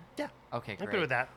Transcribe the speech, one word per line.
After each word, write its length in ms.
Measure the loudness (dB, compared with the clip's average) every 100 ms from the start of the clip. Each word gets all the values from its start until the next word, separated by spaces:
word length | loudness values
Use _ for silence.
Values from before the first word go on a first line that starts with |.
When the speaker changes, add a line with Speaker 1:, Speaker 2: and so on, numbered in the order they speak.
| -10 -6
Speaker 1:
Yeah. 120 | -6 -6 -8
Speaker 2:
Okay, 200 | -6 -4
Speaker 1:
I'm 60 | -4
good 100 | 0
Speaker 2:
great. 100 | 2
Speaker 1:
with 100 | 4
that. 180 | 2 2